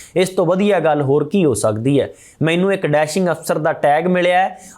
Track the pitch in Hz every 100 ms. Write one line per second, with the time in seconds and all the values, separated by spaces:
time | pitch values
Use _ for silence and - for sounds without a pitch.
0 | - 165 185 190 170 185 208 185 156 147
1 | 135 147 - 202 156 110 110 107 123 139
2 | 101 - - - 151 175 190 190 156 147
3 | 156 196 180 151 - 165 156 151 147 151
4 | 180 180 175 180 190 185 -